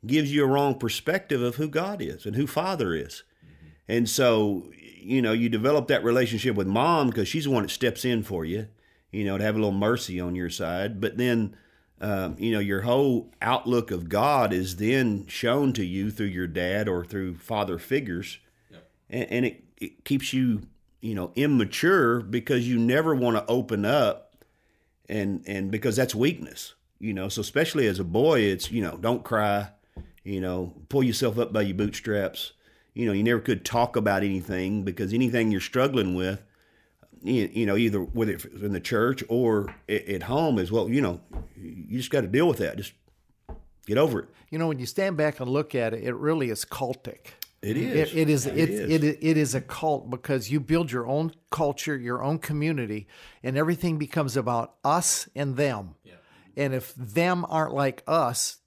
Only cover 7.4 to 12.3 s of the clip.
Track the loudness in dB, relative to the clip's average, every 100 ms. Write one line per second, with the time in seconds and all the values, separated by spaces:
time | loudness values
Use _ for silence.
7.4 | 0 0 0 0 -2 0 0 0 -2 -6
8.4 | -4 -6 -6 _ _ _ _ -4 -2 0
9.4 | 0 2 2 2 2 0 -2 -4 -4 -4
10.4 | -4 -4 -4 -4 -4 -4 -4 0 0 2
11.4 | 0 -6 _ _ _ _ -4 -2 -4